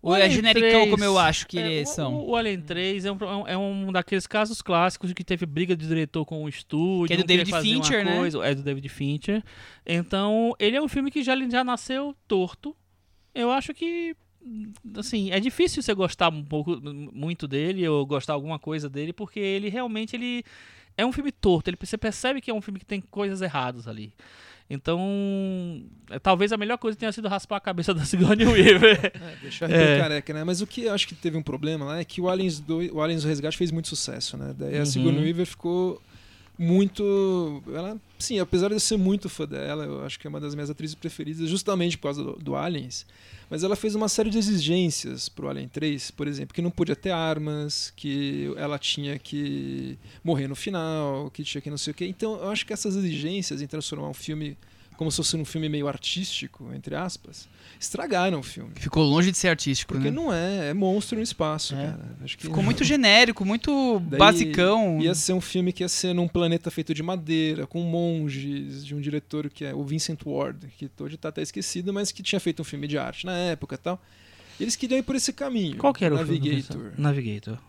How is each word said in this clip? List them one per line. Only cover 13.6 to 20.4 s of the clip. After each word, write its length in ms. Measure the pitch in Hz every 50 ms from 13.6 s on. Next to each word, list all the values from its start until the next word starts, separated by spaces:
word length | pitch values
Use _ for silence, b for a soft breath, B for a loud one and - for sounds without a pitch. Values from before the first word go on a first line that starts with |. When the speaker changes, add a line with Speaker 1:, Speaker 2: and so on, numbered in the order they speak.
| 269 - 302
Speaker 2:
que, 420 | - 339 330 339 339 339 330 320 _ _ _ _ _ - 254 226 214 214 214 208 - _ 226 202
assim, 340 | 196 208 - - 220 196 190 180
é 60 | 196
difícil 440 | 208 262 - - 339 359 - - 247
você 100 | - 214
gostar 380 | 190 190 170 - - 185 175 165
um 100 | 151 147
pouco, 380 | 143 151 151 151 175 170 123 131 147 143 143 147 139 -
muito 340 | 135 143 160 170 165 -
dele 400 | 143 135 139 151 170 190 190 180
ou 200 | 165 151 147 139
gostar 260 | 135 147 139 131 - 151
alguma 260 | 143 139 151 160 151
coisa 300 | - 156 156 156 147 143
dele, 240 | 135 139 147 160 170
porque 260 | - 214 185 _ 214
ele 300 | 202 196 196 196 202 208
realmente, 480 | 190 247 254 240 220 214 220 220 -
ele 260 | 240 240 247 247 240